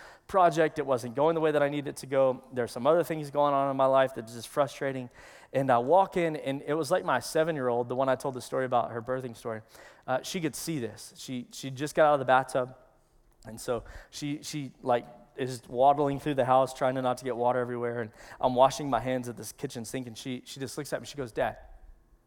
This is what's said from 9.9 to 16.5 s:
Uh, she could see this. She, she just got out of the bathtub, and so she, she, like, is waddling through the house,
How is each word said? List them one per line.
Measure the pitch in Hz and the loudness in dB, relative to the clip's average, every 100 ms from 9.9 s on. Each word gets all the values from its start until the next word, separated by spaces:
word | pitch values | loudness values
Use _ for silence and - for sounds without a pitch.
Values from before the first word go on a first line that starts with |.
| - - | -14 -4
Uh, | 127 | -4
she | - 190 | -4 -4
could | 156 - | -4 -6
see | - 156 | -6 -4
this. | 110 98 - - | -6 -8 -18 -16
She, | - 127 120 | -10 -10 -10
she | - 135 | -12 -10
just | 131 147 | -6 -2
got | - 156 | 4 6
out | |
of | 143 | 6
the | |
bathtub, | 127 131 - 139 127 - _ _ _ _ _ _ 117 | 4 4 4 -2 -4 -8 _ _ _ _ _ _ -16
and | 117 | -10
so | - 117 - - - | -4 -4 -6 -18 -18
she, | - 147 151 | -10 -8 -6
she, | 147 151 131 - | -8 -8 -10 -6
like, | 131 120 - - - - | 0 0 0 -18 -14 -8
is | 131 123 - | -6 -6 -6
waddling | 120 135 143 139 139 | 4 6 6 2 -2
through | 151 135 | -2 0
the | |
house, | 123 | 4